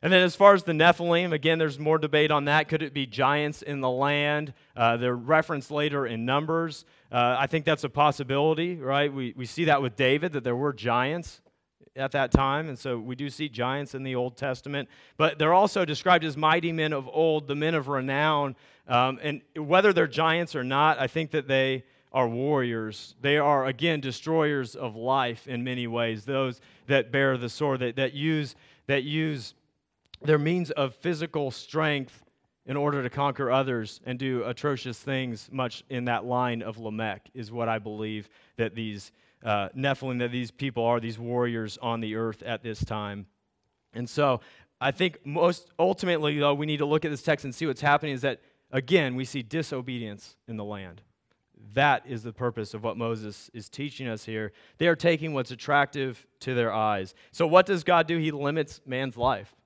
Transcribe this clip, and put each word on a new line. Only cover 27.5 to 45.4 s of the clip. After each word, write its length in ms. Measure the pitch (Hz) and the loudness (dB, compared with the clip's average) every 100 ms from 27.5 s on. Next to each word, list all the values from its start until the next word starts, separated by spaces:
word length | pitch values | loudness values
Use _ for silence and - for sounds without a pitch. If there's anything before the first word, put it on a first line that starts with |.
| - 151 131 | -2 -2 0
that, 160 | 123 120 | -2 -2
that 180 | 135 | -4
use, 400 | 143 151 156 139 - _ _ - | -2 -2 0 -2 -10 _ _ -2
that 160 | 139 | -2
use 520 | 135 151 160 143 110 - _ _ _ _ _ - | 0 -2 -2 -4 -10 -18 _ _ _ _ _ -10
their 160 | 151 151 | 2 2
means 320 | 147 180 160 | 4 0 -2
of 220 | 151 135 - | -2 -2 -2
physical 540 | - 160 160 156 143 | -4 -4 -4 -4 -4
strength 760 | - - 156 156 147 131 - _ _ _ _ - | -6 -8 -2 0 0 -4 -14 _ _ _ _ -8
in 100 | 139 | -2
order 260 | 147 143 | 0 0
to 80 | 127 | -4
conquer 400 | 139 143 135 131 | -2 -2 0 0
others 480 | 127 135 123 107 - | 2 2 -2 -4 -10
and 140 | - 127 | -10 -6
do 240 | 135 123 | -2 -2
atrocious 540 | 110 120 151 131 127 117 | -4 -4 -4 -4 -6 -10
things, 500 | - 135 127 110 - | -6 -4 -4 -8 -10
much 320 | 135 127 - - | -6 -6 -6 -10
in 160 | 127 123 | -6 -2
that 180 | 117 | -2
line 380 | 110 123 123 117 | -2 0 0 -2
of 160 | 107 110 | -6 -10
Lamech, 500 | 113 110 110 98 _ | -10 -6 -6 -6 _
is 180 | 127 107 | -14 -12
what 160 | 117 117 | -6 -2
I 100 | 113 | -2
believe 500 | 104 107 110 107 104 _ _ - | -4 -8 -8 -8 -12 _ _ -4
that 180 | 113 | -4
these, 380 | 113 113 104 - _ _ _ | -4 -8 -8 -14 _ _ _
uh, 240 | 113 104 98 - | -2 -2 -2 -2
Nephilim, 420 | 139 135 131 123 | -2 -2 -4 -4
that 140 | 123 | -2
these 180 | 123 120 | -4 -8
people 340 | - 139 120 | -6 -6 0
are, 140 | 117 120 | 2 2
these 200 | 113 110 | -2 -8
warriors 580 | 120 123 120 117 107 - | -4 -2 0 -2 -6 -6
on 200 | 120 117 | -4 -4
the 160 | 113 107 | -4 -4
earth 260 | 113 107 | -4 -6
at 200 | 113 113 | -8 -8
this 220 | 117 107 | -6 -6
time. 420 | - 107 104 101 95 _ _ _ _ _ _ | -6 -4 -6 -8 -14 _ _ _ _ _ _
And 180 | 113 120 | -10 -8
so 300 | - 147 123 - - _ _ | 0 2 2 -4 -20 _ _
I 100 | 131 | -4
think 340 | 135 180 156 | 0 -2 -2
most 460 | 139 151 | -8 2